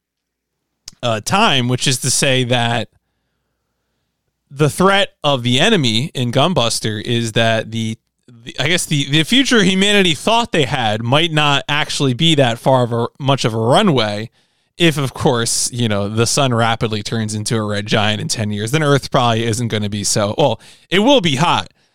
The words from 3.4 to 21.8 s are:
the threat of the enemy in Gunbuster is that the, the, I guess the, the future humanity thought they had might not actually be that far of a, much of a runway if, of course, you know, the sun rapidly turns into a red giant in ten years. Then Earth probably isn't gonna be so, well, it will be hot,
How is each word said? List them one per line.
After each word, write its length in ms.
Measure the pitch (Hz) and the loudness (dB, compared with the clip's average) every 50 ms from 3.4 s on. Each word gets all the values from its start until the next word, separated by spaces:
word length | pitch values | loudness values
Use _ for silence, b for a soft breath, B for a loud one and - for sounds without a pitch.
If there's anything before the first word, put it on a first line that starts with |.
| _ _ _ _ _ _ _ _ _ _ _ _ _ _ _ _ _ _ _ _ _ _ | _ _ _ _ _ _ _ _ _ _ _ _ _ _ _ _ _ _ _ _ _ _
the 180 | 143 135 151 139 | -4 0 0 0
threat 440 | - - 180 196 196 196 196 - _ _ - | 2 2 2 4 4 2 0 -2 _ _ -2
of 200 | 147 143 131 120 | -2 0 0 0
the 180 | 123 123 127 | 0 2 2
enemy 500 | 160 220 226 190 135 120 107 110 131 190 - | 4 4 2 2 2 2 0 0 -2 -4 -4
in 200 | 143 123 120 113 | -4 -4 -2 0
Gunbuster 680 | 131 139 175 185 139 117 113 - - - 117 107 107 | 0 0 2 2 0 0 -2 -2 -4 -4 -6 -6 -6
is 300 | - - 123 117 117 113 110 | -4 -4 -2 -2 -2 -2 0
that 380 | 120 113 113 113 113 110 110 | 0 2 2 2 0 -2 -6
the, 260 | 110 113 113 110 110 - _ _ _ _ _ _ | -6 -6 -6 -6 -8 -10 _ _ _ _ _ _
the, 260 | 123 117 117 131 - - | -20 -20 -20 -12 -8 -4
I 80 | 131 151 | -2 -2
guess 180 | 180 170 - | 0 -2 -2
the, 240 | - 160 143 139 135 | -2 -2 -2 0 0
the 140 | 139 160 160 | 0 0 0
future 400 | - 226 262 277 240 262 226 190 | 2 2 2 2 4 4 4 4
humanity 500 | 180 190 190 190 208 208 202 190 180 151 | 4 2 2 2 2 4 4 4 2 0
thought 380 | - - 202 220 233 240 226 | 0 0 0 2 2 0 0
they 140 | - 180 143 | 0 -2 0
had 380 | 107 151 135 120 107 107 110 113 | 0 -2 -2 -2 -2 -2 -2 0
might 280 | 120 131 151 170 170 | 0 2 2 2 0
not 320 | 156 151 151 147 143 139 - - | 0 0 2 2 0 0 -2 -2
actually 440 | 143 147 151 - - - 147 135 123 | -2 -2 -2 -4 -4 -2 0 0 0
be 220 | 117 165 165 160 | 2 2 4 4
that 240 | 139 135 120 117 117 | 4 4 2 0 0
far 240 | - 147 131 127 123 | 0 2 2 2 2
of 80 | 113 | 0
a, 160 | 117 117 117 - - - | -2 -2 -4 -4 -6 -4
much 280 | 143 131 139 127 - | -2 -2 0 0 0
of 80 | 127 110 | -2 -2
a 40 | 113 | 0
runway 720 | 113 117 139 180 220 196 147 123 110 107 104 104 110 123 _ _ _ _ _ _ _ _ _ - | 2 2 4 4 4 4 2 2 0 -2 -4 -6 -8 -10 _ _ _ _ _ _ _ _ _ 0
if, 200 | 175 165 147 147 | 0 2 2 0
of 160 | 139 127 - | -2 -4 -4
course, 580 | - - 165 127 117 117 113 - - - - | -2 0 0 0 0 0 -2 -2 -4 -4 -4
you 160 | - 113 120 113 | -4 -2 -2 0
know, 220 | 104 101 101 101 | 0 -2 -2 -2
the 160 | 107 110 117 - | -2 0 0 0
sun 260 | - - 143 131 120 | 0 0 0 0 0
rapidly 480 | 113 117 113 117 - - 110 110 104 | 0 0 0 0 -2 -4 -4 -4 -6
turns 320 | 101 - 120 113 110 107 110 | -6 -6 -6 -4 -4 -4 -4
into 220 | 107 104 - 120 | -6 -4 -4 -4
a 80 | 113 107 | -2 -2
red 220 | 104 104 101 104 | -4 -4 -6 -4
giant 340 | 107 - 113 104 107 107 104 | -2 -2 0 0 0 0 -2
in 80 | - 80 | -4 -6
ten 220 | - - 110 104 | -6 -4 -4 -4
years. 200 | 104 101 104 113 | -4 -4 -4 -2
Then 120 | 131 160 156 | -2 0 2
Earth 260 | 143 143 135 - - | 2 2 0 0 0
probably 360 | - 147 123 120 113 113 117 | 0 0 2 2 0 0 -2
isn't 220 | 117 110 110 123 110 | -2 -2 -2 -4 -4
gonna 200 | 110 107 104 101 | -2 -4 -4 -4
be 140 | 104 104 98 | -4 -4 -4
so, 320 | - - 117 104 101 107 - | -2 -2 -2 -2 -2 0 0
well, 220 | 156 135 113 b b b b b b b | 0 0 0 b b b b b b b
it 100 | 165 190 | 0 2
will 220 | 208 262 285 254 | 4 4 4 4
be 140 | 180 170 135 123 | 4 2 0 0
hot, 360 | 165 170 143 110 87 - _ _ | 2 2 0 0 -2 -6 _ _